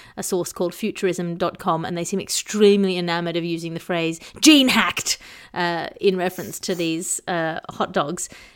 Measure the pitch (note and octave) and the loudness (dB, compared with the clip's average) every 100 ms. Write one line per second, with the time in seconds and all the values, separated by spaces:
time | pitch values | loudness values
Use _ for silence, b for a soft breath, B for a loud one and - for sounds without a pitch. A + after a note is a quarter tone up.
0 | B B - F#3 E3+ - F3 - G#3+ - | B B -4 -2 -2 -2 -4 -2 -6 -2
1 | F#3+ E3+ F3 E3+ F3 - F#3+ D#3+ E3 E3+ | -2 -2 -4 -2 -4 -2 -2 -2 -2 -4
2 | E3+ F#3+ - - - G#3 G#3 G3+ G3 F3+ | -4 -4 -4 -6 -2 6 6 8 4 0
3 | F3 E3+ E3+ E3+ E3+ E3 E3 E3 - E3+ | 0 0 0 -2 -2 -4 -4 -6 -2 0
4 | E3 E3 B B D#4 D4 B3+ A3 - - | 0 -4 B B 6 8 6 4 2 -2
5 | - - B B B - F3 E3+ - - | -4 -6 B B B -4 -2 -2 -6 0
6 | G3 F#3 F3+ F#3 - - - F3+ E3 D#3+ | 2 2 0 -4 -10 -8 -4 -2 -2 -2
7 | F#3 - - F3 D#3+ D#3+ - - F3 F3+ | -4 -6 -4 -2 -2 -4 -8 -6 -2 -2
8 | D3 F3 - B B | -2 -4 -10 B B